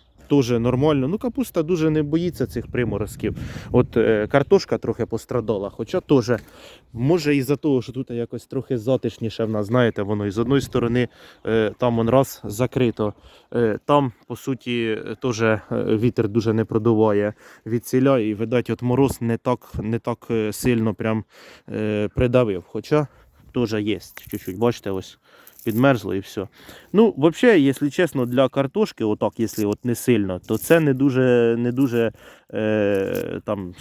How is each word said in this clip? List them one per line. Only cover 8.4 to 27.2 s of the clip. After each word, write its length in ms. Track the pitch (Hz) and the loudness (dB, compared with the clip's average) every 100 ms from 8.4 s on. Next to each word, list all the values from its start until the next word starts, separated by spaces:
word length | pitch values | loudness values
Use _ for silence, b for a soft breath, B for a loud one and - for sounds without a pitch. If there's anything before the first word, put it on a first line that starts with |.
| - | -10
трохи 320 | 135 - 127 | -8 -4 -4
затишніше 680 | 104 131 117 - 113 - 110 | 0 0 -2 -6 -8 -4 -4
в 40 | |
нас, 160 | 110 101 | -2 0
знаєте, 360 | 123 120 107 | 2 2 0
воно 240 | 101 104 104 | -4 -2 -4
і 60 | |
з 60 | 98 | -2
одної 240 | 117 139 | 0 0
сторони, 460 | - 127 117 120 120 B B B - | 0 -2 0 0 -2 B B B -2
е, 260 | 113 107 101 | 0 0 0
там 220 | 123 117 | 0 2
он 100 | 113 | 4
раз 320 | 127 135 - | 4 2 -4
закрито, 680 | 107 107 127 135 123 - 107 - b b b 120 | -10 -4 -2 0 0 0 -4 -6 b b b 0
е, 240 | 113 104 - | 0 0 2
там, 260 | 143 135 - - | 2 2 -6 -14
по 80 | 120 | -12
суті, 640 | - 131 - 120 113 107 - | -6 -6 -4 -4 -2 -4 -6
е, 80 | 110 | -6
теж, 200 | 131 110 | -4 0
е, 200 | 113 107 - | 2 2 -2
вітер 560 | 117 98 110 117 - 110 | -4 0 2 2 0 0
дуже 260 | 110 110 | 2 2
не 120 | 110 110 | 0 0
продуває 680 | 113 110 110 110 104 104 - B B - | 0 2 4 4 2 0 -4 B B -6
від 200 | 117 - | -6 0
ціля, 340 | 131 135 135 | 2 2 2
і, 140 | 107 | 0
видать, 360 | 104 113 123 117 | -2 -2 -2 -2
от 120 | 113 | -4
мороз 400 | 123 123 135 - | 0 2 2 0
не 160 | 113 113 | -4 -2
так, 340 | - 123 - - | -2 -4 -6 -8
не 180 | 104 113 | -4 -4
так, 280 | - 117 - | -4 -8 -4
е, 220 | 117 107 | -2 -2
сильно 400 | 101 127 117 110 | -2 0 2 0
прям, 300 | 95 110 110 104 B B B - | -2 -2 -2 -6 B B B -10
е, 400 | 107 107 104 104 - | -6 -4 -2 -4 0
придавив, 480 | 123 123 117 92 - | 2 2 2 -2 -6
хоча 400 | 113 - 151 147 b b _ - | -10 0 0 0 b b _ -10
теж 200 | 127 117 | -2 -2
є 260 | 107 104 92 - - - | -2 -2 -4 -6 -20 -14
чуть-чуть, 260 | - - 95 | -12 -10 -2
бачите, 340 | 117 117 104 | 0 0 -6
ось. 280 | 95 - - B B B B - | -6 -8 -16 B B B B -4
Підмерзло 500 | 110 135 123 98 95 | 2 4 2 0 -6
і 40 | |
все. 280 | - - 95 B B B B | -6 -10 -10 B B B B
Ну, 200 | 185 226 | 4 4
взагалі, 460 | - | 4